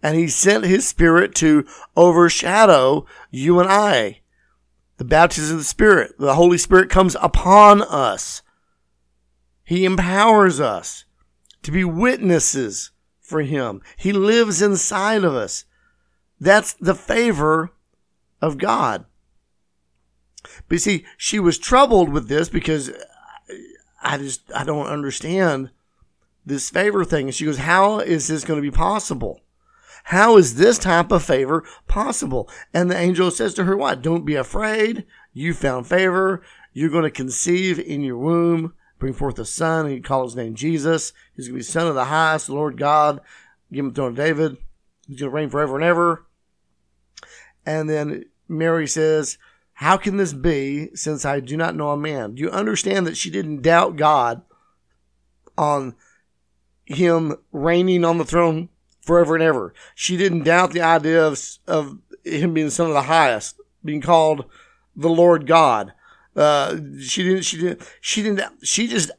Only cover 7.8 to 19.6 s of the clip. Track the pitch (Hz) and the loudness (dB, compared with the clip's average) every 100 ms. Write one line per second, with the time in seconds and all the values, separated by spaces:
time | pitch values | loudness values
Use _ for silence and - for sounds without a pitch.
7.8 | 214 147 127 95 - - _ _ _ _ | 4 0 0 -2 -8 -14 _ _ _ _
8.8 | _ _ _ _ _ _ _ _ - 175 | _ _ _ _ _ _ _ _ -6 0
9.8 | 185 190 175 190 220 214 196 165 139 98 | 0 0 0 2 4 6 4 2 -2 -4
10.8 | - - _ _ _ _ _ _ - 160 | -10 -18 _ _ _ _ _ _ -4 -2
11.8 | 180 165 240 254 196 170 - 139 117 95 | -2 0 0 0 2 2 2 -2 -4 -6
12.8 | - _ _ _ - 156 143 147 120 98 | -14 _ _ _ -8 -6 -4 -4 -6 -8
13.8 | - - 180 202 196 233 226 170 208 190 | -16 -8 -4 0 2 2 2 2 0 0
14.8 | - 208 202 220 180 135 101 - - _ | -2 -2 -2 0 0 -2 -6 -10 -14 _
15.8 | _ _ _ _ _ _ 147 208 208 - | _ _ _ _ _ _ 4 4 2 -6
16.8 | 165 190 - 226 240 160 151 160 170 _ | -4 -4 -2 -2 0 0 0 0 -2 _
17.8 | _ _ _ _ _ _ 156 143 190 226 | _ _ _ _ _ _ -4 -2 -2 0
18.8 | 127 98 - _ _ _ _ _ | -2 -4 -10 _ _ _ _ _